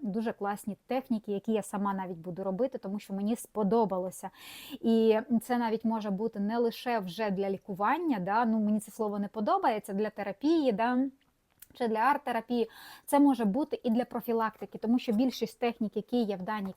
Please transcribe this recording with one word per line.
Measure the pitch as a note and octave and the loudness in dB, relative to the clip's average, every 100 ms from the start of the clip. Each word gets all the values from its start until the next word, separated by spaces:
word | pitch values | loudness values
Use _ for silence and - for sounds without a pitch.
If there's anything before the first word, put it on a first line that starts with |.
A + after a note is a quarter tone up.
дуже | A#3+ G#3 A3+ | -4 -2 -4
класні | - G3+ G#3 - F#3 _ | -4 -6 -4 -8 -10 _
техніки, | B3+ C4 A3 - | -4 -2 -4 -2
які | G3 - | -4 0
я | A3 | 0
сама | - G3+ G3+ | -2 -2 -2
навіть | F#3+ F#3 E3+ | -2 -6 -8
буду | F3+ E3+ | -8 -6
робити, | F#3+ F#3+ C4 A#3 | -4 0 -2 -2
тому | F#3+ G3+ | -8 -8
що | - | -6
мені | G3 G#3 A#3+ | -4 -2 -2
сподобалося. | - G#3+ G3+ A#3 G#3 F#3+ F#3 - F#3+ - - - - C#4 | -4 -2 2 4 2 0 -4 -8 -14 -14 -18 -18 -14 -4
І | A#3 A3+ A3 G#3+ B3 A#3 | 2 6 6 4 2 -2
це | - A#3+ | 0 -2
навіть | A#3 A3 | 0 0
може | A3 A3+ G#3 | 0 -2 -2
бути | F#3+ A3+ G#3 | -2 -4 -2
не | G3+ A#3 | -2 0
лише | A#3 A3+ B3+ A3+ | 0 -2 -2 -2
вже | F#3 E3+ G#3+ | -4 -4 -2
для | F#3+ G3 | 0 -2
лікування, | F#3+ - F#3 G#3 D#4 E4+ A3 | -4 -6 -2 0 0 0 0
да? | F3+ G#3+ | 0 2
Ну, | A#3 A3 | 2 2
мені | G#3 G#3+ | 2 0
це | - | -2
слово | - G#3+ G3+ | -4 -4 -2
не | G3+ | -4
подобається, | A3 G#3+ G4 D#4 G#3+ - | -2 0 2 2 0 -2
для | F#3+ G#3+ | -2 -2
терапії, | - G3+ G3 D4 E4 C4 | -4 -8 -2 2 4 4
да? | G3+ A#3 B3 C4+ - _ _ _ _ - | 2 2 2 0 -4 _ _ _ _ -20
Чи | - A#3 | -4 -2
для | A3 | 2
арт-терапії, | B3 C#4+ C4 A3+ A3 A#3+ A3+ - - - - | 2 2 0 -4 0 0 0 -4 -20 -18 2
це | C#4+ | 6
може | C#4+ B3 | 8 6
бути | G#3+ A3+ D#4 - | 2 0 -2 -2
і | B3 | 0
для | A3 | 0
профілактики, | A#3 A#3+ - A3+ A3 - G3 - | 0 -4 -2 0 0 -4 -12 -6
тому | A3 B3 | 0 2
що | - | 2
більшість | G#3 C4 - A3+ - | 2 2 0 -6 -2
технік, | A#3+ A3+ G#3 G#3+ | -2 -2 -4 -4
які | - B3 | -2 0
є | G#3+ F#3+ | 0 -2
в | |
даній | F3+ G#3+ G3 | -4 -4 -6